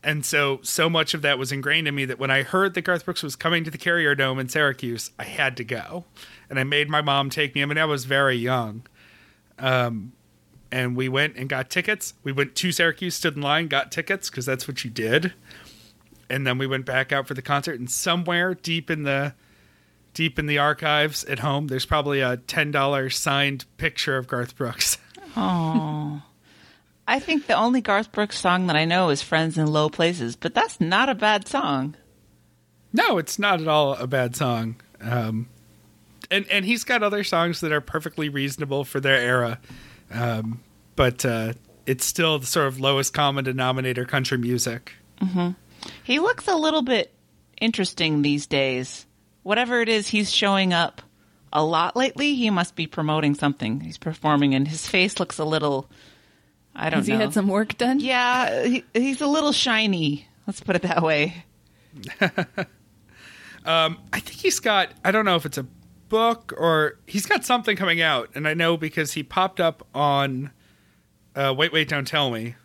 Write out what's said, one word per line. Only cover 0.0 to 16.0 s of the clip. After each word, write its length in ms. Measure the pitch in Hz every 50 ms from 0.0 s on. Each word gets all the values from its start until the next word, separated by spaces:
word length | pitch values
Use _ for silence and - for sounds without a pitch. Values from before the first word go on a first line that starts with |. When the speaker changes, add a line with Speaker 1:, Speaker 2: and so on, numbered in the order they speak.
| -
Speaker 1:
And 200 | 143 151 151 139
so, 360 | - - 147 143 139 139 131
so 300 | - - - - 160 170
much 240 | 170 160 156 - -
of 80 | 160 147
that 160 | 143 143 127
was 120 | 131 123
ingrained 360 | 139 139 131 143 151 160 160 147
in 80 | 143
me 100 | 139 135
that 140 | 131 127 -
when 100 | 135 135
I 140 | 135 135 131
heard 320 | - - 185 190 196 175
that 80 | 180 165
Garth 200 | - 180 170 -
Brooks 200 | - 175 - -
was 120 | 147 131
coming 280 | - - 165 170 170 165
to 80 | 160
the 80 | 147 -
Carrier 340 | - 175 170 170 160 147 143
Dome 240 | 135 139 135 131 131
in 100 | 131 123
Syracuse, 640 | - 156 151 143 135 - - 117 117 110 - - _ -
I 60 | -
had 340 | - - - 143 135 127 123
to 60 | 120
go. 420 | 107 123 113 - - 156 180 170 _ _ - - - - - - _
And 80 | 139 135
I 40 | 131
made 240 | 135 143 147 151 147
my 140 | 156 151
mom 300 | 147 143 139 139 139 135
take 240 | - - 151 139 127
me. 80 | 147 139
I 20 |
mean, 140 | 143 147 156
I 60 | 160
was 200 | 156 147 139 120
very 300 | 127 139 139 139 135 127 120
young. 460 | 117 123 131 127 117 110 104 113 - - _ _ - - - - - _ _ _ _ _ _ -
Um, 560 | 135 131 131 127 123 120 117 110 98 123 - _ _ _ _ _ _ _ _ - - -
and 240 | - 127 127 123 123
we 140 | 123 131 131
went 260 | 127 135 147 156 -
and 140 | - - 135
got 220 | 139 131 131 -
tickets. 420 | - 180 175 - 214 208 - - - _ _
We 80 | 143
went 240 | 135 135 143 131 - -
to 140 | - 175
Syracuse, 440 | 165 - 170 165 156 - 185 180 -
stood 200 | - - 165 143
in 60 | 147
line, 260 | 143 139 147 156 170 156
got 240 | 139 135 - -
tickets, 380 | - - 165 - 196 190 - -
'cause 160 | - - 123
that's 220 | 135 131 123 - -
what 160 | 123 - -
you 60 | 123
did. 420 | 113 - 110 110 123 156 165 185 - - - - - - - - - - - - _ _